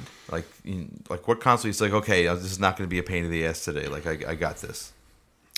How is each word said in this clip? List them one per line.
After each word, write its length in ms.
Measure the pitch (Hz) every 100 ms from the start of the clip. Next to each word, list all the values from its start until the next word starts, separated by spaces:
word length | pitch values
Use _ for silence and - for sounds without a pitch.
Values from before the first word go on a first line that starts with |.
| 65 - -
Like, 140 | 85 85 -
in, 380 | - 95 73 - -
like, 180 | 87 -
what 140 | 117
console 300 | 127 120 110
is 100 | 95
like, 120 | 104
"Okay, 340 | 104 104 92 85
uh, 60 |
this 100 | 87 92
is 60 | 95
not 180 | 95 95
gonna 120 | 92
be 100 | 90
a 40 |
pain 220 | 87 90
in 60 | 85
the 140 | 82 82
ass 180 | 80
today. 220 | - 73 71
Like, 180 | 71 80
I, 260 | 78 -
I 20 |
got 240 | 80 80 73
this." 340 | - - - - _ _ _ _ _